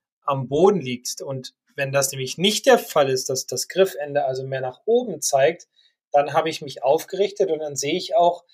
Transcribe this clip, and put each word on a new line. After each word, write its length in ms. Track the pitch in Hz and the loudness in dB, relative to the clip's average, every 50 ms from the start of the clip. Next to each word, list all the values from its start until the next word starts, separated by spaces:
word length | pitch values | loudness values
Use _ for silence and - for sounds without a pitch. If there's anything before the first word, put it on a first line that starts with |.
| _ _ _ _ - | _ _ _ _ -6
am 240 | 143 143 135 123 | -4 -4 -4 -4
Boden 340 | 117 139 151 180 208 202 170 | -2 2 6 6 6 6 4
liegt. 400 | 131 127 123 123 - - - - | -2 -4 -8 -8 -8 -10 -12 -10
Und 320 | 143 143 135 131 127 - _ _ _ _ - | -10 -8 -8 -8 -10 -12 _ _ _ _ -8
wenn 160 | 143 139 139 | -6 -6 0
das 200 | 135 139 131 - | 0 0 0 0
nämlich 260 | - 135 131 123 - | -4 -6 -8 -8 -6
nicht 280 | - 175 214 208 - - | -2 0 0 0 2 4
der 140 | 277 240 - | 4 4 4
Fall 300 | - - - 156 139 135 | 4 0 2 2 2 2
ist, 200 | 131 131 - - | 2 -2 -2 -4
dass 160 | 131 - - | -4 -6 -4
das 220 | - 127 120 - | -6 -6 -6 -6
Griffende 580 | - - 175 190 190 - - 147 143 143 143 139 | -4 2 2 2 2 0 -8 -8 -4 -2 -2 -2
also 180 | 131 131 131 135 | -2 -4 -4 -6
mehr 180 | 135 135 131 | -6 -6 -6
nach 200 | 127 127 123 _ - | -6 -6 -8 _ -2
oben 360 | 214 233 247 247 220 165 147 | 0 0 0 0 -2 -8 -6
zeigt, 460 | - - - 135 139 156 170 - - _ _ _ _ _ _ _ _ _ | -4 0 2 4 4 4 2 0 -12 _ _ _ _ _ _ _ _ _
dann 220 | - 143 143 147 143 | 2 2 2 2 0
habe 160 | 156 151 160 | 0 0 0
ich 120 | 151 - | -4 -6
mich 220 | 156 135 - - - | -10 -12 -10 -4 2
aufgerichtet 680 | 131 151 160 - - 190 185 202 196 202 - 190 165 | 2 2 2 0 -4 -2 -2 -2 -2 0 0 0 0
und 80 | 160 151 | 0 -4
dann 160 | 156 147 143 | -4 -8 -8
sehe 200 | 135 139 143 165 | -6 -4 -2 -2
ich 200 | 180 - - 160 | -2 -4 0 2
auch, 280 | 170 170 175 175 - _ _ | 4 4 4 2 0 _ _